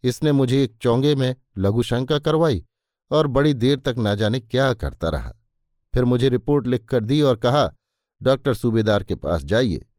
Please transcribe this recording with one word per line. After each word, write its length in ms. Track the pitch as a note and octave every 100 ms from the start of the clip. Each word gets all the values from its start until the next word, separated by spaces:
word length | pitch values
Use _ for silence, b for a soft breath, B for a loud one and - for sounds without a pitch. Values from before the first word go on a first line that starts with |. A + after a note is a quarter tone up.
इसने 280 | B2+ - D3+
मुझे 320 | C#3 B2+ C3+
एक 140 | C#3 _
चोंगे 380 | B2 A#2+ C#3+
में 200 | C#3 B2+ B2+ _ -
लघुशंका 600 | G2 A2+ A#2 A#2+ B2+ D3
करवाई 460 | D3+ D#3 E3 G2+ - _ _ _ _
और 160 | D3+ D3
बड़ी 260 | B2+ D3
देर 260 | C3+ B2 C#3
तक 160 | C#3 B2
ना 180 | G#2
जाने 240 | G2+ G#2+ B2
क्या 340 | A2+ B2+ C3+
करता 360 | A#2 C#2+ - E2
रहा। 220 | D2+ A1 - _ _ _ _ _
फिर 120 | B2
मुझे 240 | B2 B2 C3+
रिपोर्ट 380 | B2 - D3 B2
लिख 180 | B2
कर 180 | _ B2+
दी 180 | G#2+ D3
और 140 | C#3+
कहा, 400 | A2+ A#2+ C#3+ F#2+ - _ _ _ _
"डॉक्टर 300 | B2+ C3+ C#3+
सूबेदार 500 | A2+ A#2+ A2 A2 G2+
के 120 | F#2+
पास 280 | F#2 C#2 E2
जाइए।" 420 | C#2 G#2+ B2+ C#2 -